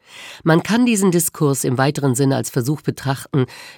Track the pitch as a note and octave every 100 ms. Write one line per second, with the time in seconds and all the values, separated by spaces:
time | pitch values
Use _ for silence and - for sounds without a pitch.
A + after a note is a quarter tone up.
0 | _ - - - E3 D#3+ - A3+ B3 G#3+
1 | G3 F3 - - D3+ C#3 C#3 B2+ C3+ C#3+
2 | C#3 B2 C3+ B2+ A2+ C#3 A#2+ D3+ - B2+
3 | C3+ C3+ - D3 B2+ - -